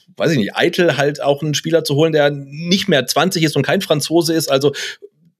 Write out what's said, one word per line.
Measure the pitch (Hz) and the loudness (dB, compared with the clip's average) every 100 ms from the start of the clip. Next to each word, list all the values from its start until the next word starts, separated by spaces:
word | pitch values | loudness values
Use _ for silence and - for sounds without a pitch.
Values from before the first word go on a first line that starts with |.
| _ - | _ -4
weiß | 135 | 0
ich | 156 | 0
nicht, | 98 - | -2 0
eitel, | 143 180 175 131 | 0 2 0 2
halt | 123 - | -2 -2
auch | 131 143 | -2 -2
einen | 156 | -2
Spieler | 143 165 160 | -4 0 0
zu | 156 | 0
holen, | 139 160 | 2 2
der | 151 143 | 4 2
nicht | 143 139 147 170 180 - | 0 -8 -10 0 0 2
mehr | 147 120 | 0 0
zwanzig | - - - | 0 0 0
ist | 160 | 0
und | 147 | 0
kein | 135 180 | 0 -2
Franzose | - 156 - 165 160 | 0 -2 2 0 2
ist, | 165 156 | 0 0
also | 139 139 - - - - _ _ | 0 0 -2 -8 -12 -20 _ _